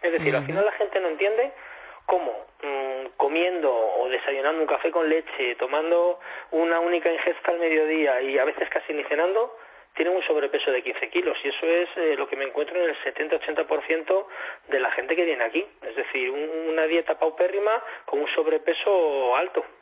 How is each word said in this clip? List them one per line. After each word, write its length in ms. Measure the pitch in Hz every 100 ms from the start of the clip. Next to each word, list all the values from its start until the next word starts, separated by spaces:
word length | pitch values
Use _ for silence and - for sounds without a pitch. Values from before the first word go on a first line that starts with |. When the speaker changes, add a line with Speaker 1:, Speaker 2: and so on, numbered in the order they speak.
Speaker 1:
Es 80 | 180
decir, 220 | 165 156
al 60 | 135
Speaker 2:
Ujú. 40 | 139
Speaker 1:
final 140 | 165
la 80 | 208
gente 260 | - 202 196
no 80 | 180
entiende 440 | 156 196 220 269 - - - - -
cómo, 280 | - 180 151 107 - _
mm, 440 | 147 139 135 131 131 -
comiendo 540 | 139 160 175 180 151
o 360 | 120 110 95 127
desayunando 520 | 127 - 135 139 160
un 60 | 151
café 240 | 147 165
con 180 | 170 160
leche, 460 | 160 156 - 123 120
tomando 640 | 127 147 160 170 175 175 - - -
una 300 | 160 170 165
única 320 | 170 175 165
ingesta 400 | 165 - - -
al 60 | 170
mediodía 600 | 165 160 156 160 147 127
y 160 | 135 135
a 60 |
veces 240 | 135 151 165
casi 220 | 156 -
ni 120 | 151
cenando, 520 | 143 151 175 202 240 - - - -
tienen 220 | - 175 185
un 60 |
sobrepeso 460 | 170 156 139 143 -
de 100 | 127
quince 260 | 127 113 131
kilos. 260 | 175 180 -
Y 40 | 143
eso 180 | 135 165
es, 220 | 170 175 -
eh, 200 | 160 139
lo 120 | 139
que 60 | 135
me 80 | 135
encuentro 300 | 143 147 175
en 80 | 170
el 60 | 143
setenta, 320 | - - 156 165
ochenta 280 | - 156
por 160 | 156 156 -
ciento 400 | 165 156 190 196 - - - -
de 120 | 135
la 100 | 123
gente 220 | - -
que 100 | 165
viene 200 | 170 139
aquí. 200 | 113 160 202 -
Es 120 | 131
decir, 360 | 120 127 135 127
un, 400 | 139 151 160 160
una 140 | 160 156
dieta 320 | 165 160 156
paupérrima 640 | 160 156 180 196 208 220 - -
con 140 | - 139
un 80 | 147
sobrepeso 1000 | - 156 156 160 165 - 190 160 139 127 127
alto. 280 | 185 - - -